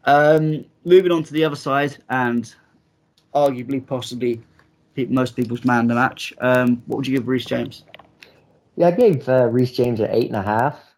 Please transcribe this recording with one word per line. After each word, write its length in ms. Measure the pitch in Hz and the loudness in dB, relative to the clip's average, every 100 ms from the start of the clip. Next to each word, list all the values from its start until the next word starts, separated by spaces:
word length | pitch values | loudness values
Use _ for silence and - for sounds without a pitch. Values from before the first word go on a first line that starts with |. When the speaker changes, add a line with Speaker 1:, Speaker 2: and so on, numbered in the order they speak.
Speaker 1:
Um, 600 | - 143 151 156 156 151 - _ | 4 4 4 4 2 -4 -8 _
moving 260 | 175 185 180 | 4 4 6
on 140 | 170 | -2
to 80 | - | -2
the 120 | 151 | -2
other 120 | 156 143 | -2 -2
side, 400 | 143 139 143 139 - | -2 -2 -2 -6 -6
and 460 | 127 120 120 117 - _ _ _ _ _ _ _ | -2 0 -2 -6 -20 _ _ _ _ _ _ _
arguably, 500 | 143 139 123 120 135 | 0 0 0 -6 -8
possibly, 560 | 131 131 - 123 123 113 - _ _ _ _ | -6 -8 -8 -4 -4 -4 -10 _ _ _ _
pe-, 120 | - 123 | -8 -2
most 280 | 127 127 | 0 -2
people's 300 | - 113 120 | -4 -6 -2
man 180 | 127 120 | 0 2
of 60 | 120 | 2
the 60 | 120 | 0
match. 360 | 135 - - - | -2 -4 -16 -4
Um, 440 | 127 127 123 120 - | 0 2 2 -2 -4
what 100 | - | -6
would 80 | 131 | -4
you 80 | 135 | -4
give 100 | 117 | -2
Reece 200 | 127 - | -6 -4
James? 360 | 123 117 - _ - _ _ - _ _ _ _ - | -6 -6 -12 _ -20 _ _ -20 _ _ _ _ 0
Speaker 2:
Yeah, 120 | 170 | 2
I 20 | |
gave, 360 | 180 233 139 127 | 4 2 2 0
uh, 200 | 127 120 | 2 2
Reece 240 | 120 123 | 2 0
James 260 | - 123 113 | 0 -2 0
an 100 | 104 | 0
eight 140 | 107 123 | 0 -2
and 80 | 110 | -4
a 60 | |
half. 360 | 98 107 135 139 _ | -2 0 -2 -4 _